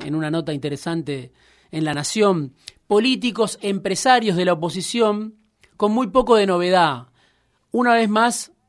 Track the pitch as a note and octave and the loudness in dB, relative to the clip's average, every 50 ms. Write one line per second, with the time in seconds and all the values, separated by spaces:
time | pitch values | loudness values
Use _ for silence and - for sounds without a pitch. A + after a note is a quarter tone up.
0 | - C#3+ D3+ D#3+ D#3 D3+ D#3+ E3 D3+ D#3+ D3+ C3+ C3+ C#3+ C#3+ - - E3+ E3+ E3+ | -8 -6 -4 -4 -4 -2 -4 -4 -4 -4 -6 -6 -6 -6 -8 -6 -6 -6 -6 -6
1 | C3+ D3 C#3 C3 B2 B2+ _ _ _ _ _ _ _ - - D#3 D#3 D3+ D3 D3 | -6 -6 -8 -8 -10 -14 _ _ _ _ _ _ _ -10 -6 -4 -4 -4 -4 -4
2 | C#3+ - - A3 G#3 G3+ F#3 D#3+ C#3+ B2+ _ _ - - _ _ _ - G3+ G#3 | -6 -4 0 2 2 4 2 2 -2 -6 _ _ -20 -20 _ _ _ 0 2 2
3 | A3+ C4 B3+ F#3 G#3+ A#3+ F#3+ A3 G#3+ - - - - G3+ G3 F#3+ - F#3+ F#3+ - | 4 2 0 0 -2 -4 0 0 -2 -2 -2 -6 -4 -4 -4 -4 -2 -4 -4 -2
4 | - C4 - F#3 A3+ G#3 E3+ F3+ F3+ F3+ F3 D#3 E3+ E3 D3+ F#3+ E3 - - A#3+ | 2 2 2 2 2 0 0 0 2 0 0 0 -2 -6 -6 -6 -8 -4 -2 0
5 | A3 G#3 G#3 G#3 G#3+ A3 - _ _ _ _ _ _ _ _ - G#3+ G#3+ G#3+ B3+ | 0 0 0 -2 -6 -10 -14 _ _ _ _ _ _ _ _ -2 0 0 0 0
6 | B3+ F#3 F3+ C4 A3+ B3 A#3 G#3+ G3+ G3 F3+ F3 F3 F3+ F#3 F3+ E3+ D3+ C3 A#2+ | -2 2 0 0 4 4 4 4 4 2 2 0 2 4 4 4 4 2 0 -4
7 | B2+ _ _ _ _ _ _ _ _ _ _ _ _ - - A#3 B3 A#3+ A#3 A#3 | -10 _ _ _ _ _ _ _ _ _ _ _ _ -6 -2 0 2 4 4 2
8 | A3+ G3+ G#3+ A3 A#3 A#3+ A#3 - - - _ _ _ | 2 2 2 2 2 2 0 -4 -10 -12 _ _ _